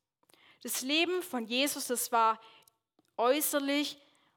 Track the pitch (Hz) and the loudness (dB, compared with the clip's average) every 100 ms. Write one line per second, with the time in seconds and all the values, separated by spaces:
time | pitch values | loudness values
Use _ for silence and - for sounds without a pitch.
0 | _ _ _ _ _ _ 247 - 254 302 | _ _ _ _ _ _ -8 -6 0 2
1 | 339 359 349 254 220 240 285 285 - 240 | 2 0 -4 -6 -2 0 0 -2 -6 -4
2 | - 233 226 220 - - _ _ _ _ | -2 2 2 0 -8 -20 _ _ _ _
3 | _ - 233 294 294 294 277 285 285 - | _ 0 2 4 2 -2 0 -2 -2 -8
4 | _ _ _ | _ _ _